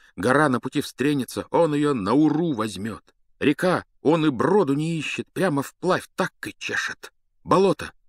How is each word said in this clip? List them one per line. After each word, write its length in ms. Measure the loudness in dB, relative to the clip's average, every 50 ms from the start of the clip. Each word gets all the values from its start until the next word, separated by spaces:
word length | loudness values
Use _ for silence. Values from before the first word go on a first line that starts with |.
| _ _ _
Гора 320 | -2 0 2 4 4 4 4
на 100 | 2 0
пути 200 | -2 -4 -4 -4
встретится, 640 | -4 -4 -4 -2 0 0 0 0 -2 -4 -6 -8 -6 -2
он 240 | 2 2 2 2 2
её 200 | 0 0 0 0
на 200 | -2 0 0 2
уру 380 | 4 4 4 2 2 0 -2 -2
возьмёт. 520 | -2 -4 -6 -6 -8 -8 -10 -10 -12 -16 _ _ _ _ _ _ -2
Река, 460 | 0 0 0 2 0 0 0 0 -2 _ _ _ 0
он 240 | 0 2 2 2
и 40 | 0
броду 440 | 0 0 0 2 2 2 2 2 0
не 240 | -2 -2 -4 -4 -4
ищет, 320 | -6 -8 -8 -10 -10 _ -6
прямо 300 | -4 -2 0 0 -2 -4
вплавь 460 | -6 -8 _ -2 -2 -2 -2 -2 -6 _
так 160 | -6 -6 -6 _ _ -14
и 100 | -14 -14 -12
чешет. 540 | -10 -8 -6 -6 -6 -6 -10 -12 -18 -20 _ _ _ _ _ _ -2
Болото, 480 | 0 2 4 4 2 0 -2 -4 -14 -14 _ _